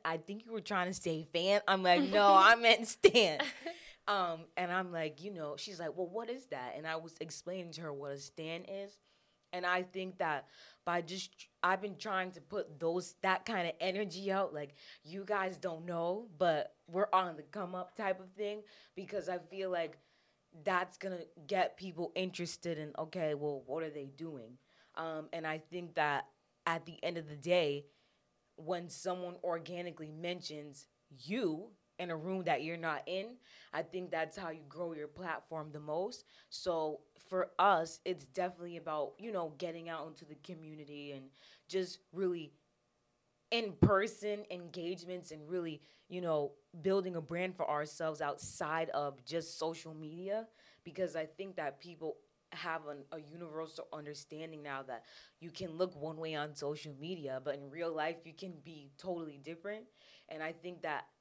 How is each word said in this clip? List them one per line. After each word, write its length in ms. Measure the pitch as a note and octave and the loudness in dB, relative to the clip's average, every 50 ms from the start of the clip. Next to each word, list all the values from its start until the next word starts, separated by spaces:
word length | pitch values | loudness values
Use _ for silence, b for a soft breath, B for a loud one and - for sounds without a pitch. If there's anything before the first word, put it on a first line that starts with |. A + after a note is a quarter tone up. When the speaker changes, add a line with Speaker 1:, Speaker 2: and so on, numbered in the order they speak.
| - | -2
Speaker 1:
I 120 | D#3+ E3 | -2 -2
think 280 | D#3+ - - G3 A3 A#3 | -2 -4 -8 -10 -10 -10
you 80 | A3+ A3+ | -8 -8
were 80 | G#3 | -6
trying 260 | - - G#3 F#3 F3+ | -4 0 0 2 2
to 60 | F#3 F#3 - | 0 -2 -2
say 240 | - E3+ D#3+ D#3 D#3 - - | -2 -2 -2 -2 -4 -2 0
fan." 280 | E3+ F3 F#3+ G3+ G#3 - | 2 4 6 6 6 6
I'm 160 | - F#3+ F#3 F#3 | 6 4 6 8
like, 200 | F3+ F3 E3+ C#4 | 8 8 8 8
"No, 240 | G3 G3+ G#3 G3+ | 6 8 10 12
Speaker 2:
<laughs> 100 | G3+ G3 | 12 12
Speaker 1:
I 180 | F#3+ F#3+ A3 A#3 | 12 12 12 12
meant 320 | A#3 A#3 A3+ - A3 A3+ | 12 10 8 8 8 6
stan." 520 | - - - - F#4 - B3 G#3 E3 D#3 - - C4 B B B E4 F4 B B B B B - | 0 2 10 10 12 12 12 8 8 6 2 0 -2 B B B -8 -8 B B B B B 0
Um, 380 | - G3+ G3 F3+ E3+ E3 D#3+ E3 - - | 2 4 4 4 2 0 -4 -8 -6 -2
and 140 | F3 F3+ F3 | -2 0 2
I'm 200 | F3+ F#3 F#3 F3+ | 2 0 0 0
like, 300 | E3+ E3 D#3 D#3 D3+ C#3 F3 | 0 -2 -2 -2 -4 -6 -8
you 80 | G#3 | -8
know, 240 | G3+ E3 D3+ D3 C#3 | -6 -4 -4 -4 -4
she's 220 | C#3+ - G#3+ F#3+ E3 | -6 -8 -10 -8 -4
like, 160 | E3+ D3+ C3 | -4 -4 -2
"Well, 100 | F#3 F3+ | -2 -4
what 220 | E3+ F#3 A#3 A#3 A3+ | -2 -2 -6 -4 -4
is 160 | B3 C4+ C4 | -6 -8 -6
that?" 280 | - D3+ C3 B2 A#2+ - | -8 -8 -6 -6 -6 -6
And 100 | D3 D#3 | -6 -4
I 80 | D#3+ D#3+ | -2 -4
was 220 | D#3+ E3 E3 - - | -4 -4 -8 -8 -8
explaining 520 | E3+ D#3+ - - - F3 F#3 F#3 F3 E3+ D3+ | -8 -8 -8 -8 -8 -6 -6 -6 -6 -8 -10
to 80 | D#3 | -8
her 120 | E3+ D3+ C#3+ | -8 -8 -6
what 180 | C#3 C#3+ C#3 | -6 -6 -6
a 60 | C#3 C#3 | -8 -8
stan 440 | C#3+ - - E3 D#3+ D#3+ E3 E3+ F3+ | -10 -12 -10 -8 -6 -6 -6 -6 -6
is. 320 | - G3 G3 G3+ G3+ - _ b b b b b b b b b - | -8 -8 -8 -8 -10 -12 _ b b b b b b b b b -8
And 140 | F3+ F3+ F3+ | -6 -2 2
I 160 | F3+ F3+ F#3 | 2 2 2
think 380 | F#3 F#3 - F#3+ F#3 F#3 F3+ - | 2 -2 -4 -6 -6 -4 -2 0
that 260 | F3+ D#3+ D3 C3+ - B B B B B B B - | 2 2 2 0 -2 B B B B B B B -2
by 160 | F3 E3+ F3 | 0 0 0
just, 300 | E3+ D#3 F#3 F#3+ - - - - - - _ - - | 0 -2 -6 -8 -8 -10 -12 -20 -20 -16 _ 0 4
I've 180 | F3+ F#3+ F#3+ | 4 4 4
been 160 | G3+ G3+ F#3 | 0 -6 -8
trying 320 | - - G#3+ F#3+ F#3 F#3 F#3 F#3 | -6 -4 -2 0 0 0 -2 -6
to 80 | E3 | -12
put 380 | C#3 - G#3+ G3 - - D3+ C#3 | -12 -6 -4 -4 -4 -4 -6 0
those, 360 | E3 E3 E3+ F3+ F3 - - - - | 0 2 2 2 0 -2 -6 0 4
that 220 | F#3+ F#3 - - | 4 4 4 2
kind 220 | A3 A3+ F#3 E3+ | 0 0 2 2
of 60 | E3+ - - | 0 0 0
energy 500 | E3+ F#3+ F#3 G3+ G#3+ F3+ D#3+ F#3+ G3 G3 | -2 0 0 0 -2 -2 -4 -4 -2 0
out, 220 | F#3+ G3 F#3+ - D3+ | 2 2 2 0 -2
like, 220 | D3 D3 C#3 B B B B B B B | -6 -8 -8 B B B B B B B
"You 200 | D3+ F3+ G3 G3 | -12 -10 -8 -2
guys 320 | F#3+ G#3 G3+ F#3+ F#3+ F3+ | 0 0 0 0 -2 -4
don't 280 | C#3+ F#3 F3+ D#3+ D#3+ E3+ | -4 -4 -4 -4 -4 -6
know, 400 | F3 E3+ E3+ E3 E3+ F#3 G#3+ A#3+ A3 D#3+ | -4 -2 0 2 0 0 -2 -4 -8 2
but 380 | D3 F#3 E3+ D#3 D3 - - - _ _ | 4 6 6 6 4 2 -2 -8 _ _
we're 200 | - E3 F#3 G#3 - | -4 2 2 4 6
on 240 | - F#3 F#3 F3 D#3+ | 6 4 4 4 -4
the 60 | D3 | -10
come 320 | - - - G#3 F#3 F3+ F#3 | -12 -10 -8 -8 -6 -6 -6
up" 220 | F3+ F3+ - - | -8 -8 -8 -6
type 240 | - G#3 F#3+ F#3 F#3 | -2 0 0 0 -2
of 120 | F#3 F#3 - | -4 -14 -6
thing, 280 | G#3 G#3 G3+ G#3 G#3+ G#3 B B B B B B | -4 -4 -4 -4 -6 -10 B B B B B B
because 320 | F#3+ F#3+ - G#3 G3 D#3 | -12 -8 -4 -4 -4 -2
I 120 | F3+ F3+ F3 | -2 -4 -4
feel 320 | - - F#3+ F#3+ F#3+ F#3 | -6 -8 -6 -4 -2 0
like 260 | F3+ E3+ E3 D#3 - b b b b b b b b b b _ - E3 D3 | 0 0 -2 -2 -6 b b b b b b b b b b _ -14 -4 0
that's 340 | G3 F#3 F3+ F#3 F#3 - | 4 4 4 2 0 -6
gonna 240 | - - G3 F3+ E3+ - - - F3 D3+ | -8 -6 -6 -6 -6 -8 -12 -16 -14 -4
get 300 | C#3 F#3+ F#3 E3+ - - | 0 4 4 4 4 2
people 340 | - F#3 F#3+ D#3+ E3 E3+ - - | -6 -8 -8 -4 -4 -4 -2 0
interested 640 | F#3 F#3 F#3 F3+ - F3 E3 - - - E3+ D#3+ | -2 -2 -2 -2 -4 -4 -4 -6 -6 -4 -4 -2
in, 140 | D3+ D#3 D3+ - - | -2 -4 -6 -4 -6
okay, 340 | D#3+ D#3 - F#3 D#3+ D3+ D3 | -6 -4 -2 0 0 0 0
well, 280 | C#3+ D3 D3 C#3+ C3+ A#2+ | 0 0 -2 -2 -4 -4
what 160 | B2+ C#3 E3 D#3+ | -4 -4 -4 -4
are 60 | D#3 | -4
they 180 | D3 D3 C#3 C3+ C#3 | -6 -8 -10 -10 -10
doing? 420 | D3+ E3 E3 D3+ B2+ A2 A2+ B2+ - b b b b b b b | -10 -10 -8 -8 -10 -12 -14 -18 -20 b b b b b b b
Um, 340 | - D#3+ D#3+ D#3+ D#3 D#3 - - | -6 -6 -4 -4 -6 -6 -6 -8
and 120 | E3 D#3+ | -4 -2
I 100 | D#3 D#3 D#3+ | -2 -2 -2
think 360 | D#3+ - F3 F3+ F3 D#3+ - | -4 -8 -8 -8 -8 -2 2
that 300 | E3 D3+ D3 C#3+ C3+ - - _ _ _ _ _ _ - | 4 4 4 4 2 0 -4 _ _ _ _ _ _ 0
at 180 | E3 E3 E3 - | 0 0 0 -2
the 180 | E3+ D#3+ - - | -10 -10 -4 -2
end 140 | E3+ E3+ | -2 -2
of 100 | E3+ D#3 | -2 -6
the 80 | D3 D3+ | -8 -12
day, 500 | C#3+ C3 E3 F3+ F3+ D#3+ D3 C#3+ C#3+ C#3+ b b b b b b b b b _ _ _ _ _ | -6 2 4 4 6 6 4 0 -2 -6 b b b b b b b b b _ _ _ _ _
when 340 | - D#3+ D#3+ F#3 F3 F3 E3 | -12 -4 -4 -4 -4 -4 -8
someone 460 | - - - F3+ F3+ F3+ F3+ F3 F3 - - | -8 -6 -4 -4 -4 -4 -4 -8 -8 -4 -2
organically 680 | F3+ E3 E3+ D3 E3+ F3+ F3 F3 F3 D#3+ E3 D#3 D3+ | -2 -2 -2 -4 -6 -6 -6 -6 -6 -8 -8 -12 -12
mentions 760 | D#3 D#3+ E3+ F3 F3+ F3 C#3 - D3+ D3+ D3 D3 C#3 - - _ _ _ _ _ C#3+ B2+ B2 | -10 -6 -4 -4 -4 -4 -6 -8 -10 -10 -12 -12 -14 -16 -18 _ _ _ _ _ -20 -14 -6
you 460 | D3+ G#3+ C4 A3+ E3 D#3 D#3+ G#3 A#3 G3+ _ _ _ _ - | -2 -2 2 2 2 0 0 -6 -12 -18 _ _ _ _ -8
in 100 | F3+ F3 | -6 -4
a 40 | E3 | -4
room 260 | D#3 D#3 F#3 F#3+ F#3+ E3+ | -4 -2 -2 -2 0 2
that 180 | E3+ D3+ B2+ D3+ | 2 2 2 2
you're 140 | D#3+ E3+ | -2 -4
not 260 | E3+ E3 D#3+ D3+ - - | -2 -2 -2 -2 -2 -4
in, 300 | - F3+ F#3+ G3+ A#3 B3+ B B B B B B B B | -4 -4 -4 -4 -6 -12 B B B B B B B B
I 80 | D#3+ E3 | -6 -6
think 260 | - F#3 F#3 F3+ D#3+ | -4 -6 -8 -6 -2
that's 280 | E3+ D#3+ D#3+ D#3 - | -2 -2 -2 -2 -4
how 120 | G3 F#3 E3 | -8 -8 -8
you 120 | D#3+ D#3+ D3 | -8 -10 -14
grow 260 | C#3 C#3+ E3 F3 E3+ E3 | -14 -8 -6 -6 -6 -6
your 140 | D3 D3+ D3+ | -8 -8 -10
platform 600 | D3 E3 F#3 E3 D#3+ - - - D#3+ D#3 D3+ D#3 | -10 -10 -6 -4 -4 -6 -6 -6 -6 -6 -6 -6
the 80 | D3 D3+ | -10 -10
most. 420 | D3+ D3+ D3+ E3+ F#3+ A#3+ B3 - - B B B B B | -6 -2 -2 -2 -2 -2 -6 -10 -16 B B B B B
So 520 | - - - F#3 E3+ D#3+ D#3 D#3 D3 - - _ _ - - - | -10 -4 -2 0 0 2 0 0 -2 -6 -12 _ _ -20 -10 -2
for 200 | F#3 F#3 F3+ - - - | 0 0 0 0 4 6
us, 400 | F#3 G3+ F#3+ D#3+ E3 D#3+ - - - | 8 8 8 6 4 0 -6 -6 -2
it's 200 | - F3+ D3 C3+ | -2 -2 -4 -6
definitely 520 | - - F#3+ F3+ F#3 F3+ E3+ F3 F3 E3+ | -8 -4 -2 -2 -2 -4 -8 -12 -10 -10
about, 360 | E3 - D#3+ D#3 D3+ C#3 - - - | -8 -6 -4 -2 -2 -2 -2 -4 -10
you 120 | G#3 A#3 | -8 -4
know, 220 | G#3 F3+ E3 D#3 D3+ | -4 -2 -4 -4 -6
getting 320 | - F3 E3+ E3 E3+ E3 E3+ | -6 -6 -6 -6 -8 -8 -8
out 180 | E3 D#3 D3+ | -6 -6 -8
into 180 | D#3+ D#3 - E3 | -10 -12 -16 -18
the 100 | D3 D3+ | -18 -18
community 760 | C#3+ - - F3 D#3+ D#3+ D#3 D#3 D3+ D3 C#3+ D3 C#3+ D3 C#3+ | -16 -14 -14 -12 -12 -12 -14 -14 -14 -14 -12 -12 -12 -10 -10
and 140 | C#3 C3+ C3 C3+ B B B B B B B | -10 -12 -12 -16 B B B B B B B
just 320 | - F3+ F#3+ F#3 F3+ - - _ _ D#3+ | -4 -2 -2 -2 -2 -6 -14 _ _ -4
really 400 | F#3 G3 F3+ F3 E3 D3+ C#3+ - _ _ _ _ _ _ _ _ _ _ _ _ _ _ _ _ _ _ - | -2 0 0 0 -2 -6 -12 -16 _ _ _ _ _ _ _ _ _ _ _ _ _ _ _ _ _ _ -2
in-person 920 | A3+ A#3 A3+ G3+ D#3 - - F3 G3 F#3+ G#3 G#3+ - - G3+ G#3 G#3 G#3 G3+ - | 0 0 0 -2 4 4 6 8 8 6 4 2 -4 -4 -4 -4 -4 -4 -6 -10
engagements 800 | F3+ F3 F3 E3 C#3+ F3+ E3 F3 F#3+ E3 E3+ F3+ F3+ F3 E3 - | -10 -10 -10 -10 -8 -6 -4 -4 -6 -6 -8 -10 -10 -10 -10 -12
and 160 | D#3 D3+ D3+ D3+ | -14 -12 -8 -6
really, 320 | F#3 F3+ E3+ E3 D3+ C#3+ b b b b b | -4 -4 -2 -4 -6 -8 b b b b b
you 140 | b F3+ F3+ | b -6 -4
know, 300 | F3+ E3 D#3 D3 C#3+ C#3 - _ _ _ - E3 | 0 2 2 2 2 0 -6 _ _ _ -12 -2
building 340 | D3 G3 F#3+ G3 F#3 F#3 F3 | 2 2 2 2 2 0 -4
a 60 | E3 | -6
brand 340 | D3+ C#3 E3+ F3 F#3 F#3 F3+ | -6 -4 -2 -2 -2 -2 -2
for 140 | - - - | -2 0 0
ourselves 520 | D3 D3 D3+ D3+ - - E3 D#3+ D3+ D3+ | 0 0 0 -4 -4 -4 -2 -2 -2 -2
outside 680 | D3 C#3+ - - - - - - F3 D3+ D#3+ E3 E3 - | -2 -2 -2 -4 -6 -8 -6 -4 -2 0 0 0 0 0
of 320 | - C#3+ D3 C#3+ C#3 - - | 0 0 0 -2 -6 -8 -10
just 320 | - D#3+ E3+ D#3+ E3 - | -4 -4 -4 -4 -4 -6
social 360 | - D#3 E3 E3 D#3+ - D#3+ D#3 | -4 -4 -4 -4 -6 -10 -12 -12
media. 540 | D#3 D#3 D3+ E3 F3 F#3 G3 G3+ A3 A3 A3 B B B B B B B | -10 -10 -10 -10 -8 -4 -4 -4 -4 -4 -8 B B B B B B B
Because 320 | F3 D3 F#3 F#3 D#3+ D3 | -10 -4 -2 -2 -2 0
I 100 | D#3+ D#3+ | -4 -4
think 300 | D#3 - - G3 G3 F3+ | -6 -6 -10 -10 -8 -6
that 220 | E3+ D3+ C#3 C3+ - | -4 -4 -4 -4 -6
people 380 | - F3 E3+ D3+ D#3+ D#3 - - _ _ _ _ _ - | -16 -16 -12 -8 -6 -6 -6 -8 _ _ _ _ _ -14
have 360 | E3+ D#3 F3+ E3+ D#3+ D#3+ D3+ | -12 -8 -4 -4 -4 -4 -6
an, 120 | D3 D3 C#3+ C#3 - | -8 -10 -12 -12 -12
a 80 | E3 D#3 | -12 -12
universal 680 | D3+ C#3+ D#3+ E3+ E3+ D#3+ D3 D#3+ D#3+ D#3+ - D#3+ - - - | -12 -14 -14 -14 -12 -8 -6 -8 -8 -8 -8 -12 -12 -10 -10
understanding 720 | D#3 D3 D3 D3+ C#3+ - - D#3 D3+ D#3+ D#3+ D#3 D3+ D3 | -10 -10 -10 -10 -12 -12 -12 -10 -10 -10 -10 -10 -10 -8
now 180 | C#3+ C#3 C3+ C3 | -6 -6 -6 -6
that 200 | C3 A#2+ A2 B B B B B B B - | -8 -8 -10 B B B B B B B -16
you 120 | E3 E3+ | -16 -14
can 200 | - - F#3 E3 | -10 -8 -8 -8
look 240 | D#3+ E3 F#3 F3+ E3+ | -2 -2 -2 -2 -2
one 220 | C#3+ D3+ D#3+ D#3+ | -8 -8 -8 -6
way 160 | D#3 D#3+ D#3+ D#3 | -6 -6 -4 -2
on 200 | D3 D3 D3+ C#3+ | -2 -4 -4 -4
social 380 | - D3 C#3+ D3+ D3 - D3+ C#3 C3+ | -4 -4 -4 -4 -6 -8 -12 -12 -10
media, 420 | D3+ F3 F#3 E3 C#3+ C3+ C3 C3 C3 | -8 -8 -6 -6 -4 -6 -6 -4 -4
but 120 | D3 C3+ | -4 -4
in 140 | C#3+ C#3 C3+ | -4 -6 -10
real 240 | C#3+ E3+ E3+ E3+ D#3+ | -6 -4 -4 -2 0
life, 240 | D#3 D3+ E3 E3 E3 - | 0 -2 -2 -2 -6 -12
you 100 | E3 D3 | -18 -14
can 200 | - F#3+ F#3 E3 D3 C#3 | -12 -12 -12 -12 -12 -16
be 260 | E3+ D#3+ D3+ C#3 C#3 C#3 | -16 -16 -16 -18 -20 -18
totally 420 | - - F#3 F3 E3+ D#3+ D3+ C#3+ C#3 C3+ | -10 -6 -4 -4 -4 -4 -8 -10 -12 -12
different. 420 | D#3 E3+ E3 F#3+ G3+ G#3+ A3 A#3+ - B B B B B B B B | -12 -12 -10 -8 -10 -8 -10 -12 -18 B B B B B B B B
And 120 | - D#3 D#3+ | -8 -6 -6
I 80 | E3 | -6
think 320 | E3 E3 E3 F3+ F3+ D#3 E3+ | -6 -8 -10 -12 -10 -6 -4
that 220 | D#3 D3 - - - _ _ | -4 -2 -4 -6 -10 _ _